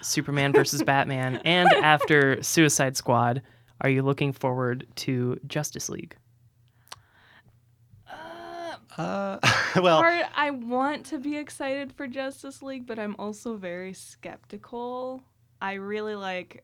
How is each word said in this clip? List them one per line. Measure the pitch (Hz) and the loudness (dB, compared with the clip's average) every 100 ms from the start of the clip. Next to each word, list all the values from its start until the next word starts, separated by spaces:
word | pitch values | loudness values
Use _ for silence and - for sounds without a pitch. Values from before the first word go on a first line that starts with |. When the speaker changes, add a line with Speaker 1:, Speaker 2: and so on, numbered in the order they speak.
Speaker 1:
Superman | - - 139 143 139 | -4 -2 0 2 4
versus | 415 - 147 | 4 4 2
Speaker 2:
<laughs> | 214 | 4
Speaker 1:
Batman, | 139 - 131 127 127 - | 4 2 0 -2 0 2
and | 180 180 | 6 6
after | - 156 151 523 151 135 131 | 6 4 2 4 4 4 2
Suicide | 143 165 151 - 135 131 | 2 4 4 4 0 -2
Squad, | - 117 120 127 - _ _ - | 0 2 2 0 -6 _ _ -4
are | 135 | 0
you | 135 | 2
looking | 135 135 143 | 2 0 -2
forward | 127 131 127 123 127 - - | -2 -2 0 -2 -4 -8 -8
to | - 127 123 - 143 | -2 0 0 -4 -4
Justice | 151 151 - - | -4 -4 -6 -8
League? | - 165 - _ _ _ _ _ _ - - _ _ _ - _ _ _ _ _ - - | -8 -12 -16 _ _ _ _ _ _ -20 -20 _ _ _ -20 _ _ _ _ _ -20 -20
Speaker 2:
Uh, | - 330 339 339 339 339 254 - - | -16 -14 -14 -14 -10 -10 -10 -12 -6
Speaker 3:
Uh, | 170 196 196 196 - - - 185 | -4 -2 -4 0 0 2 2 4
<laughs> | |
well | 180 160 | 6 8
Speaker 2:
part, | 165 349 - - | 6 4 0 0
I | 294 | -2
want | 269 233 247 277 294 - | -2 -2 0 0 -2 -8
to | 311 | -8
be | 269 294 | -6 -6
excited | 285 - 277 277 269 | -8 -8 -6 -4 -6
for | - 277 | -10 -10
Justice | 262 269 269 277 269 | -8 -8 -10 -16 -14
League, | 269 269 247 | -12 -10 -10
but | 226 | -8
I'm | 208 202 | -8 -6
also | 208 208 240 220 | -10 -8 -8 -8
very | 185 175 190 | -8 -8 -10
skeptical. | 190 - - 175 - - 214 - 240 240 247 254 262 - _ _ - | -12 -18 -16 -16 -16 -16 -18 -12 -10 -8 -8 -8 -10 -16 _ _ -10
I | 196 | -8
really | 196 196 214 214 208 | -6 -6 -6 -6 -6
like, | 190 180 175 165 | -6 -8 -10 -16